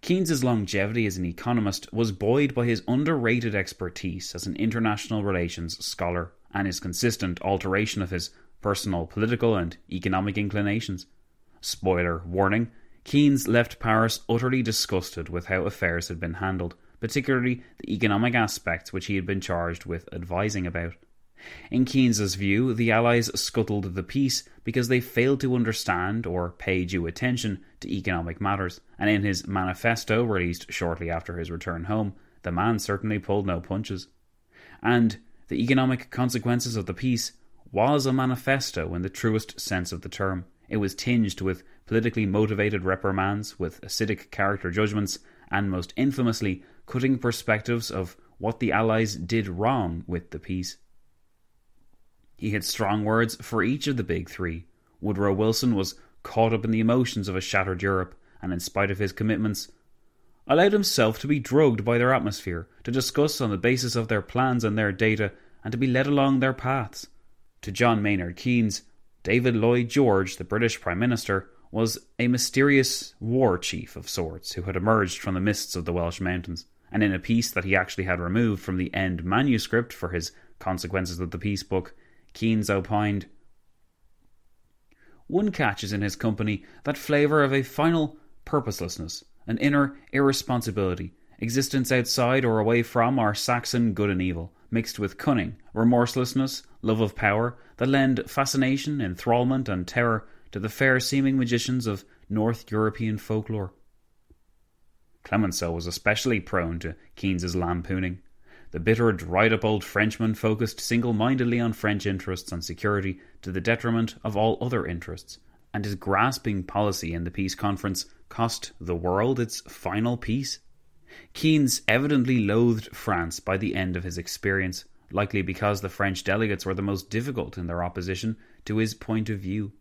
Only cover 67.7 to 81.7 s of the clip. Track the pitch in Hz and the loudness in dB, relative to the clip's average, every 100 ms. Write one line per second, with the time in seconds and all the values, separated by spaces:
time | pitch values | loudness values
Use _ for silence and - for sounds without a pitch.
67.7 | 98 120 110 104 101 87 87 127 120 110 | 2 2 4 2 0 -2 -4 0 2 2
68.7 | 101 - - - _ 90 117 123 117 113 | 0 -12 -20 -20 _ 0 2 4 4 4
69.7 | 123 120 143 131 98 92 - 87 104 117 | 4 2 4 4 4 2 -4 -4 0 0
70.7 | - - 90 120 120 - 98 - - - | 0 -4 0 0 0 0 -2 -2 -20 -8
71.7 | - 113 110 - _ 120 123 - - 143 | 0 0 -2 -12 _ 0 2 2 4 6
72.7 | 139 127 - - _ 110 127 127 90 - | 6 4 -2 -8 _ -2 4 4 2 -2
73.7 | 87 - - 85 - 82 82 - - 92 | -8 -10 -14 -8 -6 -6 -8 -10 -8 -4
74.7 | 92 101 110 95 - - 92 98 101 - | -2 4 4 4 -2 -4 0 0 0 -4
75.7 | 92 85 87 85 85 92 90 87 82 - | -6 -2 -2 -2 -2 -4 -4 -6 -10 -12
76.7 | _ _ 104 107 92 - 117 117 - 92 | _ _ 0 2 2 2 2 2 -2 0
77.7 | 95 92 - 92 87 87 101 117 98 - | 0 0 -4 -2 -2 0 2 2 0 -2
78.7 | 92 90 - 95 87 85 101 139 117 - | -2 -2 -2 -2 -2 0 2 4 2 2
79.7 | 113 120 - 85 87 80 - - - - | 0 0 -8 -6 -4 -6 -12 -20 -10 -4
80.7 | 92 87 92 90 87 90 87 104 101 - | -4 -2 -2 -2 -4 -6 -4 -4 -4 -2